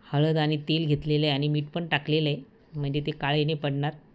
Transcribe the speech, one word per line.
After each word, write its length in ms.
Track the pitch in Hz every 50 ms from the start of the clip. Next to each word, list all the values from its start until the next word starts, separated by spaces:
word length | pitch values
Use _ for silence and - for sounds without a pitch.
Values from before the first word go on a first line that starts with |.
| _ -
हळद 260 | - 143 151 160 160
आणि 200 | 160 151 151 156 147 147 151
तेल 160 | 156 160 165
घेतलेलं 380 | 151 151 147 151 151 151 147 151
आहे 100 | 151 139
आणि 120 | 135 143
मीठ 220 | 147 151 151 151 151
पण 180 | - 175 170
टाकलेलं 420 | 156 151 143 147 156 151 156 156 143
आहे, 80 | 143 - - - - - - - -
म्हणजे 260 | 151 143 139 139 147 147
ते 60 | -
काळे 320 | 143 147 - 139 147 151 151
नाही 140 | 147 160
पडणार. 360 | 147 147 143 139 143 143 156 156 - - -